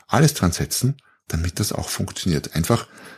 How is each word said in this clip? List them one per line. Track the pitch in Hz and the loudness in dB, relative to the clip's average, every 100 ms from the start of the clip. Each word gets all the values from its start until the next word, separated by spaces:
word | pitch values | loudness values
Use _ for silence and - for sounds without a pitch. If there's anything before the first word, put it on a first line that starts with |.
| - | -2
alles | 120 151 | 4 4
dran | - 90 | 4 0
setzen, | - 71 - 127 139 _ _ - | 0 -2 -2 -2 -2 _ _ -6
damit | 82 85 - | -4 -2 -2
das | 107 | -4
auch | - - | -4 -6
funktioniert. | - 98 - - 76 - | -6 -6 -4 -2 -2 -2
Einfach, | - 85 117 - - - | -2 2 0 -2 -18 -20